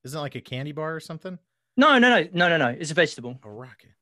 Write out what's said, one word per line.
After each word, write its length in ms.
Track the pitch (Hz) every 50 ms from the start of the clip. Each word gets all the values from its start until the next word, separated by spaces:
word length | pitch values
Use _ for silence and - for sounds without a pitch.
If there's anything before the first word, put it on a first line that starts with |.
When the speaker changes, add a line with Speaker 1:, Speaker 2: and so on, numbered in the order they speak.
| _
Speaker 1:
isn't 120 | 135 139
it 40 | 156
like 140 | 147 135 -
a 40 | 127
candy 300 | - - 127 127 139 147
bar 220 | 143 151 156 160 160
or 60 | 160
something? 380 | 156 - 160 156 _ 185 180 175 _ _ _ _ _ _ _
Speaker 2:
No, 220 | 247 269 311 277 247
no, 100 | 240 247
no, 200 | 240 196 160 175
no, 160 | 185 175 175 175
no, 60 | 165
no. 120 | 160 135 120
It's 220 | 123 147 170 147
a 20 | 156
vegetable. 460 | 175 165 151 - - 123 120 123 127
Speaker 1:
A 80 | _ 107
rocket. 400 | 104 110 127 127 - _ _ 123 107 _